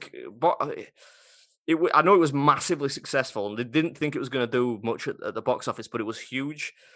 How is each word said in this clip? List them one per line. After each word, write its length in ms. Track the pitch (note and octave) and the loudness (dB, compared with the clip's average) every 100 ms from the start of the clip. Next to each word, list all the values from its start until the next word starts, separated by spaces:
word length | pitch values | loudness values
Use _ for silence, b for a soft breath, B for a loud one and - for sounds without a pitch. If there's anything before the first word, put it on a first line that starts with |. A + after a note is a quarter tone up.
c-, 220 | - - B1 G#2+ | -12 -14 -14 0
but, 200 | D#3+ - | 2 2
uh, 80 | D3 - - _ b b b b b b - | -2 -6 -12 _ b b b b b b 0
it, 100 | D#3+ | 2
w-, 140 | E3+ | 4
I 80 | D3 | 6
know 120 | D#3+ | 8
it 60 | G3 | 8
was 140 | D#3+ | 6
massively 560 | C#3 D3 C#3 - D#3+ C#3 | 4 4 4 2 0 -2
successful, 580 | C#3 - C#3 B2+ A2 G2+ | -6 -2 -2 -2 -2 -4
and 100 | G#2+ | -4
they 60 | |
didn't 340 | B2 C#3 E3 - | -2 0 0 -2
think 200 | D3+ D3 | -4 -4
it 20 | |
was 100 | C3 | -4
gonna 180 | C3 A#2 | -2 0
do 340 | B2 B2 A2 | 2 0 -2
much 240 | A2+ A#2 - | -4 -4 -6
at, 80 | - - | -6 -6
at 80 | |
the 80 | G#2+ | -4
box 280 | A2 B2 - | -2 -2 -2
office, 180 | A2+ A2 | -8 -6
but 140 | A#2 | -6
it 40 | G#2+ | -4
was 140 | A2+ | -6
huge. 540 | - B2+ C#3 D3+ - - b | -8 -6 -6 -8 -10 -12 b